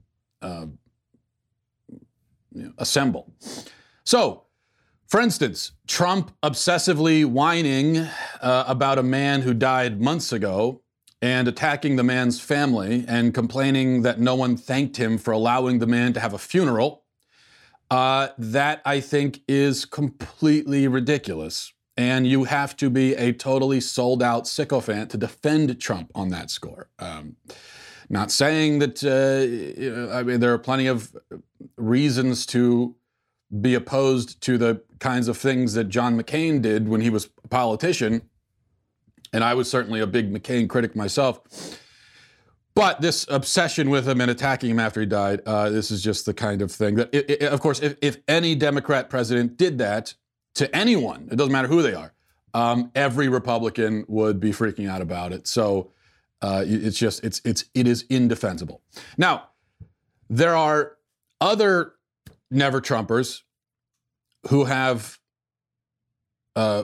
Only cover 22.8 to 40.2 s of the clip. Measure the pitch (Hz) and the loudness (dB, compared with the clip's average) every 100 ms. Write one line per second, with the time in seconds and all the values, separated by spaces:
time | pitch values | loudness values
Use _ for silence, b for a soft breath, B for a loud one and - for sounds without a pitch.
22.8 | 139 127 131 131 120 120 135 135 131 135 | 0 2 2 2 0 -2 -2 0 2 0
23.8 | 123 - 123 127 123 117 - - 143 131 | -2 -2 0 2 2 0 -4 -6 -2 -2
24.8 | 110 104 110 110 110 - 151 156 147 123 | -2 -4 -4 -6 -6 -4 0 2 0 -2
25.8 | - 95 82 - 95 87 78 - - - | -6 -6 -6 -6 -6 -6 -8 -10 -12 -16
26.8 | - - - 80 76 - - B B B | -20 -14 -14 -12 -16 -20 -20 B B B
27.8 | B B B 98 107 - 139 156 156 147 | B B B -4 -2 2 2 2 2 2
28.8 | 143 - 143 135 135 135 127 117 73 - | 0 0 0 2 2 2 0 -2 -8 -8
29.8 | 127 117 120 123 123 123 120 120 123 135 | -8 -6 -6 -4 0 2 2 2 0 -2
30.8 | 131 123 104 - - - - _ - - | 0 -2 -6 -18 -20 -20 -20 _ -20 -8
31.8 | 110 127 147 123 131 120 - 120 123 120 | 0 2 2 2 0 -2 -2 2 4 4
32.8 | 123 - _ _ _ _ _ 104 120 123 | 0 -6 _ _ _ _ _ -2 0 0
33.8 | - 135 135 131 120 - - 123 117 110 | 0 2 2 2 -2 -6 -2 2 2 0
34.8 | - - 135 123 120 113 135 127 123 107 | -6 -6 -2 0 -2 0 0 0 0 0
35.8 | 104 113 120 117 110 151 160 147 113 107 | -2 0 2 0 -2 -2 0 0 2 0
36.8 | 107 110 117 107 - _ - 127 120 110 | 0 2 2 0 -4 _ -4 0 0 0
37.8 | 165 175 110 117 - _ _ _ _ _ | -2 0 0 -2 -4 _ _ _ _ _
38.8 | _ _ _ _ - 113 117 123 123 131 | _ _ _ _ -8 0 2 2 0 -2
39.8 | 107 110 107 120 | -2 -2 0 0